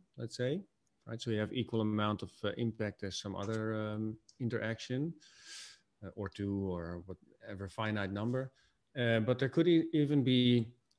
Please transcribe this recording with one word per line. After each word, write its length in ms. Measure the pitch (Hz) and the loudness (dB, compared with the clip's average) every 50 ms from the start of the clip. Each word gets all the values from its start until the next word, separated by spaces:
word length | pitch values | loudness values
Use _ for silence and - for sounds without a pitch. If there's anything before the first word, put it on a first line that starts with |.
| - _ _ | -16 _ _
let's 200 | 131 117 113 - | -12 -12 -10 -6
say, 240 | - 123 127 156 196 190 _ _ _ _ _ _ _ _ | -4 -2 -2 -2 -4 -6 _ _ _ _ _ _ _ _
right? 140 | 113 117 113 | -12 -10 -8
So 100 | - 120 | -4 -2
you 80 | 110 104 | 0 0
have 120 | 107 101 | 0 0
equal 280 | - 127 113 - 117 113 | -2 -4 -4 -2 0 0
amount 400 | 107 107 107 107 107 107 107 95 | 0 2 2 2 0 0 0 -2
of, 100 | 101 92 - - | -6 -10 -10 -6
uh, 80 | - 104 - | -4 -4 -2
impact 460 | - 120 113 107 110 107 104 98 - | -2 -2 -4 -2 -4 -4 -6 -6 -8
as 140 | 104 95 - - | -10 -8 -8 -8
some 180 | - 101 90 | -8 -8 -8
other, 380 | 92 101 104 113 110 110 110 110 | -6 -6 -4 -4 -4 -4 -4 -4
um, 420 | 107 107 107 107 107 110 110 110 - _ _ - - | -4 -4 -4 -4 -4 -4 -6 -6 -10 _ _ -10 -6
interaction, 760 | 127 110 120 110 110 110 113 - - - 127 131 147 170 - - - - - - - - - - - - - - _ _ _ - 101 | -6 -4 -2 -2 -4 -4 -6 -6 -6 -6 -4 -4 -4 -4 -6 -10 -18 -20 -20 -20 -20 -18 -18 -16 -16 -18 -20 -20 _ _ _ -16 -14
uh, 60 | 92 - | -12 -8
or 120 | 104 101 95 | -8 -8 -8
two 420 | - - 101 98 101 101 98 95 | -6 -4 -2 -2 0 0 -2 -2
or 320 | 90 85 85 85 87 87 87 | -4 -4 -6 -6 -8 -10 -10
whatever 640 | 92 90 - _ _ _ _ 104 107 101 92 98 90 | -12 -14 -16 _ _ _ _ -16 -14 -10 -10 -10 -10
finite 440 | - - 110 107 107 104 98 95 | -6 -4 -2 -2 0 0 -2 -2
number. 400 | 101 101 110 120 123 127 135 131 _ _ _ _ _ _ _ _ - 139 | -2 -2 -2 -2 -2 -4 -4 -8 _ _ _ _ _ _ _ _ -4 0
Uh, 220 | 120 117 117 113 | 2 4 4 4
but 180 | 107 127 123 123 | 4 2 2 2
there 100 | 135 127 | 2 2
could 180 | - 170 165 180 | 4 4 6 6
e-, 200 | 170 160 160 - | 6 6 4 4
even 300 | - 151 147 139 147 143 | 2 2 4 4 4 4
be 440 | 123 127 127 123 123 123 120 120 113 117 - _ _ _ _ | 6 6 6 6 8 8 8 6 4 2 -6 _ _ _ _